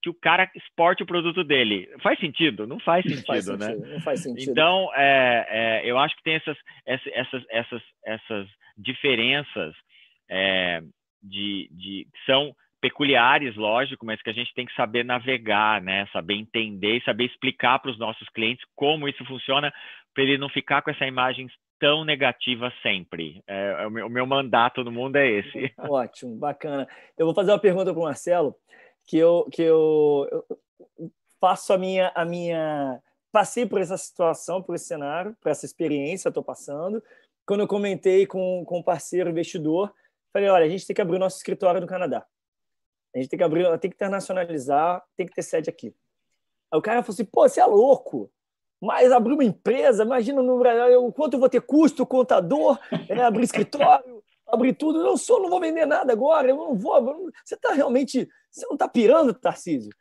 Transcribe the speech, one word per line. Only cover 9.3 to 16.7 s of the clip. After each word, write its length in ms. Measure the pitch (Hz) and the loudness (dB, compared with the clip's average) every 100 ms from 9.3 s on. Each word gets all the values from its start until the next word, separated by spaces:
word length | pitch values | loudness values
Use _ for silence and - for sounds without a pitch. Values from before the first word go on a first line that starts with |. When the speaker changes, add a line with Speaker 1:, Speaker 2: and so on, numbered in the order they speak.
| 139 143 - 80 80 _ _ _ _ _ | -2 -4 -10 -10 -12 _ _ _ _ _
Speaker 1:
é, 540 | 92 95 95 90 85 80 _ _ _ | -2 0 0 0 -4 -8 _ _ _
de, 460 | 101 98 101 98 - | -16 -10 -6 -8 -10
de, 360 | 82 95 98 - | -16 -14 -14 -14
que 60 | - - | -16 0
são 280 | 135 143 - _ _ | 0 0 -12 _ _
peculiares, 760 | 120 - 143 131 120 151 139 104 | -6 -2 2 4 6 4 0 -4
lógico, 500 | 107 113 135 135 113 | -2 0 -2 -6 -10
mas 160 | 110 | -8
que 80 | - | -8
a 20 | |
gente 220 | 110 123 | -8 -8
tem 100 | - | -10
que 100 | 123 | -12
saber 300 | - 120 117 | -4 -2 -2
navegar, 760 | 120 123 120 131 110 104 107 107 | -2 -4 -2 -6 0 2 2 0
né? 240 | 92 95 101 | -2 -4 -4
Saber 220 | 98 85 | -8 -4
entender 640 | 101 110 120 110 | -6 -4 -6 -6